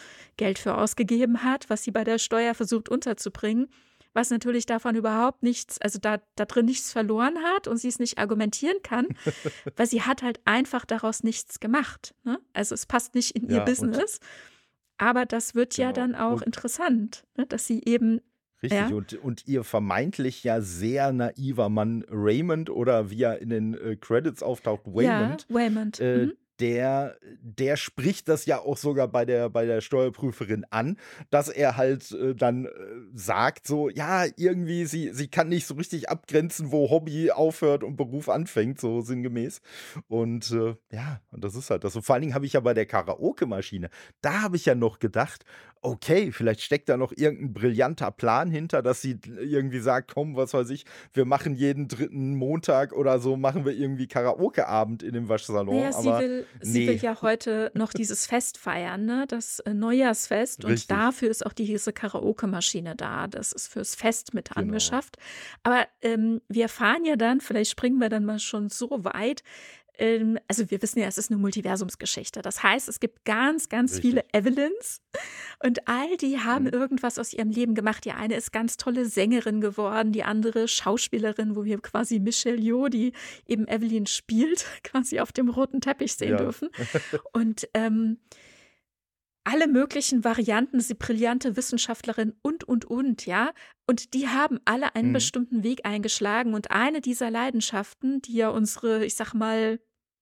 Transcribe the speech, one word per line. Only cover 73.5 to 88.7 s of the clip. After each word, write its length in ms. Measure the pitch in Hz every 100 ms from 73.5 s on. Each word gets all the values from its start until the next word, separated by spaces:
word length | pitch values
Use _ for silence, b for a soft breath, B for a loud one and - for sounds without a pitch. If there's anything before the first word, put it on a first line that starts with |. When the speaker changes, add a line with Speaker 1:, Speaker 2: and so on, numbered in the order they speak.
| 311 -
Speaker 1:
ganz 300 | 226 254 -
Speaker 2:
Richtig. 20 |
Speaker 1:
viele 240 | 247 247 -
Evelyns 720 | 214 208 262 294 415 - - _ 554 B B B B
und 240 | 254 240 -
all 280 | 247 302 359
die 220 | 269 269
haben 260 | 226 254 254
Speaker 2:
Mhm. 40 |
Speaker 1:
irgendwas 460 | 247 269 269 240 247
aus 140 | 226
ihrem 180 | - 220
Leben 240 | 220 240
gemacht. 300 | 220 208 214
Die 80 | 220
eine 220 | - 220 226
ist 160 | -
ganz 240 | 220 226 -
tolle 300 | - 247 233
Sängerin 540 | 202 202 240 220 214
geworden, 520 | 208 208 208 220 220
die 120 | 214
andere 440 | - 214 220 226 233
Schauspielerin, 880 | - 190 220 - 233 214 214 214 208
wo 80 |
wir 140 | 208 208
quasi 380 | - 208 240 220
Michelle 420 | 196 233 247 240
Yeoh, 280 | 220 240 277
die 240 | 233 247 B B B -
eben 200 | 226 220
Evelyn 380 | 220 226 220 202
spielt, 600 | - - 220 311 359 -
<laughs> 100 | -
quasi 360 | - 269 254 -
auf 120 | -
dem 160 | - 247
roten 320 | 240 262 277
Teppich 340 | 269 277 240
sehen 220 | - 214 208
Speaker 2:
Ja. 0 |
Speaker 1:
dürfen. 340 | 190 233 320 -
Speaker 2:
<laughs> 440 | - 151 - - -
Speaker 1:
Und, 360 | 233 226 220 -
ähm, 440 | 220 226 220 226 226 b b b b b